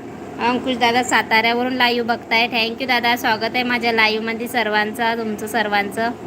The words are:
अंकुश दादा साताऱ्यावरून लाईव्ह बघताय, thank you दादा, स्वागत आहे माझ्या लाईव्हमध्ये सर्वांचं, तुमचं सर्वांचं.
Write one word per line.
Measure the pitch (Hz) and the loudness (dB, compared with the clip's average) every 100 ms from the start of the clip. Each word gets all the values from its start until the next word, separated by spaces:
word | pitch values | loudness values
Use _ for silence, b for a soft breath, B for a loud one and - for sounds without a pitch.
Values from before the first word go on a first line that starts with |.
| - - - - 226 | -14 -14 -12 -4 0
अंकुश | 247 262 240 | 0 -2 2
दादा | 240 240 | 2 2
साताऱ्यावरून | 247 240 214 220 233 240 254 | 2 2 4 4 4 2 0
लाईव्ह | 254 240 240 233 | 2 2 2 0
बघताय, | 226 - 226 233 | -4 0 0 2
thank | 233 226 226 | 0 -2 -2
you | 254 | 0
दादा, | 240 233 240 | 2 2 0
स्वागत | 247 214 226 | 0 0 0
आहे | 247 | -2
माझ्या | 247 240 233 | 0 0 2
लाईव्हमध्ये | 226 220 220 226 226 240 | 4 2 2 -4 -4 -4
सर्वांचं, | 247 214 214 214 214 226 233 | -2 0 0 0 -2 -2 -2
तुमचं | 220 208 214 | -4 -6 -4
सर्वांचं. | 233 208 202 202 220 233 233 | -2 0 0 0 -2 -4 -4